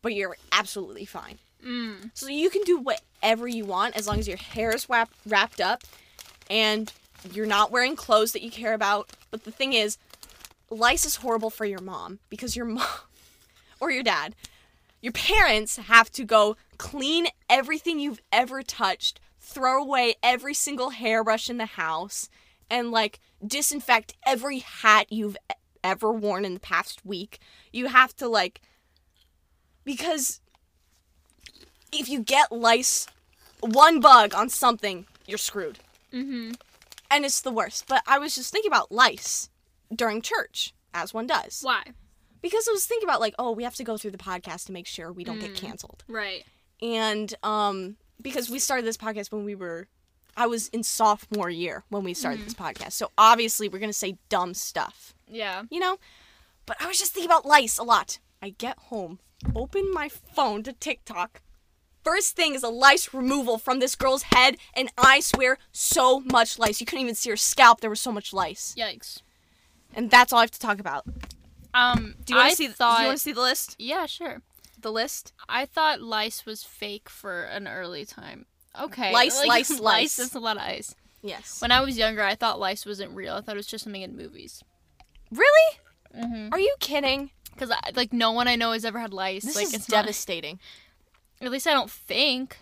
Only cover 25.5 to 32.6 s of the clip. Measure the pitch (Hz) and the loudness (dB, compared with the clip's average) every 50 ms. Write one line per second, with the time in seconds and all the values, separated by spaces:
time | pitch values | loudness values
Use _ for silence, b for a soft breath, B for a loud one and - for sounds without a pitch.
25.5 | - _ _ _ _ _ - 185 190 196 - 214 233 226 208 208 196 180 202 190 | -12 _ _ _ _ _ -2 -2 -2 0 0 -2 -2 0 -2 -2 -2 -2 -2 -4
26.5 | 180 185 - - 180 170 185 - - - _ 185 202 175 185 - - - b b | -6 -10 -6 -2 -2 -2 -2 -4 -10 -16 _ -10 -10 -10 -10 -12 -16 -20 b b
27.5 | b b b b b 226 247 262 240 254 262 254 - - 277 240 226 208 180 180 | b b b b b -6 -6 2 4 4 4 4 0 -8 -6 0 2 2 0 0
28.5 | _ - _ _ _ _ _ _ _ _ _ _ _ _ _ _ _ _ _ _ | _ -12 _ _ _ _ _ _ _ _ _ _ _ _ _ _ _ _ _ _
29.5 | _ _ _ _ _ _ _ 277 285 247 302 339 320 311 254 - - - _ _ | _ _ _ _ _ _ _ -10 -8 -6 -4 -2 -2 -2 -2 -4 -6 -8 _ _
30.5 | _ _ _ _ _ _ _ _ _ _ _ _ _ _ _ _ _ _ _ - | _ _ _ _ _ _ _ _ _ _ _ _ _ _ _ _ _ _ _ -20
31.5 | _ _ - _ _ _ _ _ - 294 269 233 277 269 220 - 269 269 262 254 | _ _ -20 _ _ _ _ _ -8 -8 -6 -4 -4 -4 -2 2 4 4 4 4
32.5 | 226 233 | 2 2